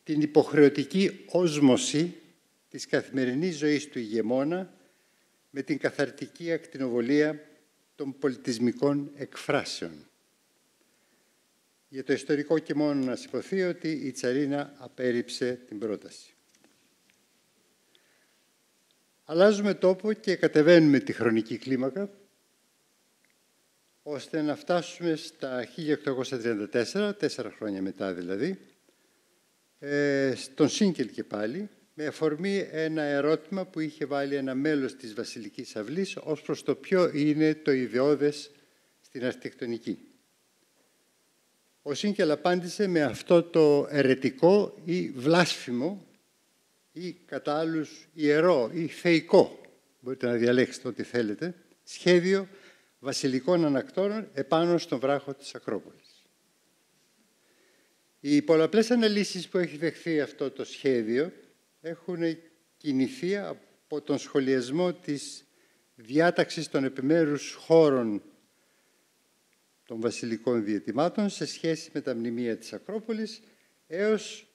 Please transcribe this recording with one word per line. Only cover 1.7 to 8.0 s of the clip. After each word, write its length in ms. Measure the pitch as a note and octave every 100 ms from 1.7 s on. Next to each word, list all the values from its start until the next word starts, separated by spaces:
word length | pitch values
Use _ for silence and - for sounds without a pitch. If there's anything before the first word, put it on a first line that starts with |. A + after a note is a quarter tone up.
| A#2+ - D3 F3 - - _ _ _ _
της 180 | B2 -
καθημερινής 720 | C#3+ - C3+ B2+ C3 F3+ D3
ζωής 320 | D3+ D3 -
του 100 | B2+
ηγεμόνα 760 | A2 A2 A2 B2+ C#3+ F3+ F#3 - _ _ _ _ _ _ _
με 120 | C#3
την 160 | C3+ C#3
καθαρτική 760 | C#3 - C3+ - C#3 - E3+
ακτινοβολία 920 | D#3+ - C3 C3 A#2+ A#2+ D3 D3+ D3 - _ _ _ _
των 220 | -